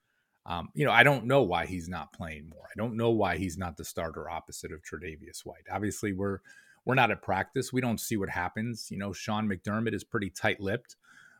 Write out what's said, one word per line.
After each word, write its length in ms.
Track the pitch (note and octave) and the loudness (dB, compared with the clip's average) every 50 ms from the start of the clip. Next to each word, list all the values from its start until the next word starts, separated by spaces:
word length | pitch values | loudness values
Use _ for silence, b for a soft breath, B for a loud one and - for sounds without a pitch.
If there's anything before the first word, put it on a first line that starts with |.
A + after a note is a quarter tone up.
| _ _ _ _ _ _ _ _ - | _ _ _ _ _ _ _ _ -10
Um, 240 | - F2 F2 E2 - - | -6 -6 -6 -6 -6 -2
you 100 | D3 D3 | 0 2
know, 80 | B2+ | 6
I 100 | G#2+ A#2 | 8 10
don't 240 | A#2+ C#3 C#3 C3 G#2 | 10 10 8 4 2
know 160 | A#2+ C3+ C#3 | 4 6 6
why 240 | B2 F2 F2 E2+ E2 | 6 6 4 0 0
he's 220 | D#2+ F#2 F2+ E2 E2+ | 0 -4 -6 -6 -6
not 240 | F2+ E2+ D#2 - | -8 -8 -8 -10
playing 360 | - - F2+ D#2+ D#2 D2+ D2+ E2 | -10 -10 -8 -8 -8 -10 -14 -16
more. 160 | D2+ - - | -18 -18 -18
I 120 | - - | -12 -6
don't 200 | - G#2+ B2 A2 | -4 -4 -2 0
know 140 | A2+ A#2 A#2 | 2 4 4
why 260 | A#2 A2 G2+ F#2 F2 | 4 4 4 2 2
he's 220 | D#2+ G2 F#2 D#2+ D#2+ | 0 -2 -4 -2 -4
not 180 | F#2 F2 D#2+ | -6 -6 -6
the 80 | - D#2+ | -8 -10
starter 460 | - - - E2+ D#2+ D#2 - D#2 D#2+ | -8 -6 -4 -4 -4 -4 -8 -8 -6
opposite 420 | E2+ E2 - - - - - E2 | -8 -8 -8 -10 -14 -12 -10 -10
of 100 | E2 D2+ | -12 -12
Tre'Davious 600 | - - - D2+ D#2 E2+ D#2 D2+ - E2 E2 - - | -14 -12 -12 -10 -10 -10 -12 -14 -16 -16 -16 -14 -14
White. 200 | - - - - - | -14 -16 -14 -10 -6
Obviously, 420 | F#2+ F#2+ G#2 G#2 F#2+ - - G#2 | -4 -2 -2 -2 -2 -2 -2 -2
we're, 260 | G2 F2+ G2 G2+ G2 F#2+ B B B B B B B B B | -2 0 -2 -2 -2 -4 B B B B B B B B B
we're 100 | - B2+ | 2 4
not 160 | C3 B2 G#2+ | 6 6 4
at 120 | G#2 - | 4 0
practice. 500 | - - F#2+ F#2+ F#2+ - - C3 A#2+ - | 0 0 0 0 0 -2 -2 -4 -4 -2
We 80 | - B2+ | -2 0
don't 180 | B2+ A#2+ A2 - | 0 2 0 0
see 180 | - - A#2 | -2 -2 -2
what 120 | G#2 F#2+ F2 | 0 -2 -2
happens. 600 | - F2+ F2 F2+ - A2 A2 A#2+ A#2 G#2+ - - | -2 -2 -4 -4 -4 -4 -4 -4 -4 -6 -8 -10
You 80 | G#2 F#2+ | -8 -6
know, 140 | G2 G2+ | -6 -6
Sean 360 | F#2 - - - G#2+ G#2+ A2 G#2 | -6 -6 -4 -2 -2 0 0 0
McDermott 460 | G2 F2+ - G#2+ G2+ A2 A2+ A2+ - | -2 -2 -2 -2 -2 0 0 0 -2
is 100 | F#2+ - | -4 -6
pretty 260 | _ - A#2 G2+ F#2 | _ -4 -4 -4 -4
tight-lipped 680 | - - - G#2+ G2 - G2+ F#2+ G2+ B2+ - - - _ B B B B B B B B | -4 0 2 2 2 2 0 -2 -2 -2 -4 -10 -20 _ B B B B B B B B